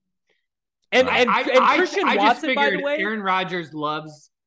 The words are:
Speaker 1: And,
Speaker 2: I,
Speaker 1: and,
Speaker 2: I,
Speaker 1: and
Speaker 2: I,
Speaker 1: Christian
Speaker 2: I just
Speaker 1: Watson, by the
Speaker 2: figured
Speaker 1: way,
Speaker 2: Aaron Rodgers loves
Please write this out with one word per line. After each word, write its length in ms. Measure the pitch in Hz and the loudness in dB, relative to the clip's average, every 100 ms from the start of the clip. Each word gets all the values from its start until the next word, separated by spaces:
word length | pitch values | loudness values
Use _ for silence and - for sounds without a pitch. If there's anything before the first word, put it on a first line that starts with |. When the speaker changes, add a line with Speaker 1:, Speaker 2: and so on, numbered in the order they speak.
| _ _ _ _ _ _ _ _ _ | _ _ _ _ _ _ _ _ _
Speaker 1:
And, 180 | 247 262 | 0 2
Speaker 2:
I, 100 | 226 | 2
Speaker 1:
and, 100 | 247 | 2
Speaker 2:
I, 120 | 214 | 2
Speaker 1:
and 160 | 262 262 | 2 4
Speaker 2:
I, 140 | 233 302 | 4 2
Speaker 1:
Christian 260 | 359 392 330 | 0 0 0
Speaker 2:
I 100 | 196 | 2
just 100 | 208 | 2
Speaker 1:
Watson, 300 | 240 302 262 | 2 0 0
by 100 | 285 | 0
the 60 | |
Speaker 2:
figured 120 | - | -2
Speaker 1:
way, 140 | 285 247 | -4 -4
Speaker 2:
Aaron 220 | 202 220 | -4 -4
Rodgers 520 | 190 185 180 180 156 | -2 -2 -2 -6 -8
loves 580 | 156 147 151 156 151 - _ | -6 -6 -6 -10 -18 -20 _